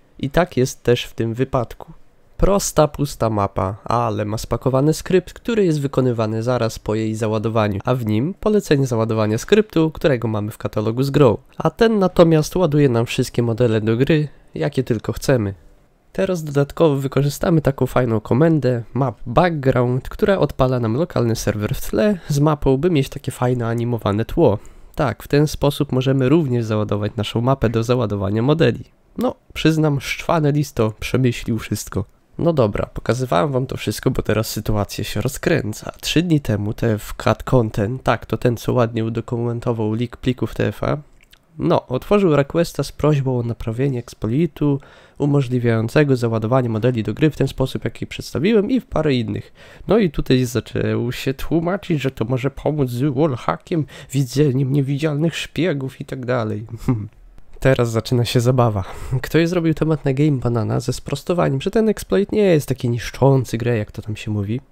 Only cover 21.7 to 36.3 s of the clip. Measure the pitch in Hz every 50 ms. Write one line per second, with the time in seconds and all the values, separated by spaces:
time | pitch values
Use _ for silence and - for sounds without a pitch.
21.7 | 139 - - - - 214 220 208 208 165 - - 147 143 147 156 151 143 - 139
22.7 | 135 131 156 185 170 139 135 - - 139 - - - - 127 123 127 123 113 113
23.7 | 117 117 117 123 120 110 - 107 98 107 117 - - 170 165 117 98 - - -
24.7 | - - - - - - 156 120 110 - - - - 143 151 147 - - - 143
25.7 | 143 - 147 - 131 127 123 135 135 135 127 123 151 175 156 127 123 120 113 110
26.7 | 110 107 107 107 110 104 104 104 - - 101 - - 113 117 131 135 - - 107
27.7 | 117 113 113 117 123 127 120 104 104 101 98 98 104 113 117 139 156 165 151 123
28.7 | 113 123 - - _ _ _ _ _ - 233 254 - - _ _ - - - 156
29.7 | 160 156 156 151 143 139 - - - - - - 170 165 151 143 147 147 147 -
30.7 | - 123 110 110 107 - - - - 123 131 120 113 - - - 117 107 - -
31.7 | 107 - - - - 98 101 - _ _ _ _ _ - - 170 165 143 117 104
32.7 | - - - - - - - - 113 127 131 123 160 170 170 147 131 127 - -
33.7 | - - - 110 107 - - - - - - - 107 107 110 - - 110 107 -
34.7 | 110 104 98 - - - 107 - - 104 - 139 - - - - 170 - - 104
35.7 | 107 - - - - - - - - 156 175 180